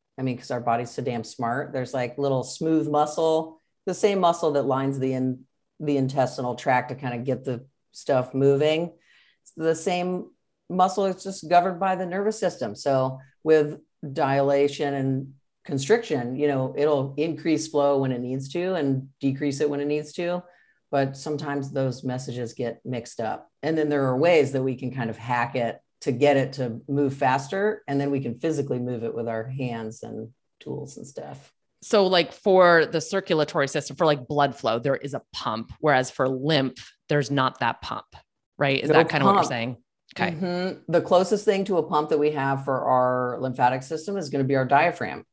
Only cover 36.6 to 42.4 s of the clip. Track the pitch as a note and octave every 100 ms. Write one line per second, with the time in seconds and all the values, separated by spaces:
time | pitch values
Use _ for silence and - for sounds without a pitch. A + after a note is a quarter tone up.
36.6 | C3+ - - _ - D3 B2+ C#3 C3 -
37.6 | A#2 - - G#2+ - - _ _ _ -
38.6 | C#3 C3+ D3 D#3 E3 D#3 E3 G3+ E3 B2
39.6 | A#2+ B2 _ _ _ - - D#3 F3+ F3
40.6 | F#3 - - E3+ E3 F3+ F#3 G#3 G#3+ G3
41.6 | G3 F3+ D#3 D#3 D#3 D#3 D3 D3+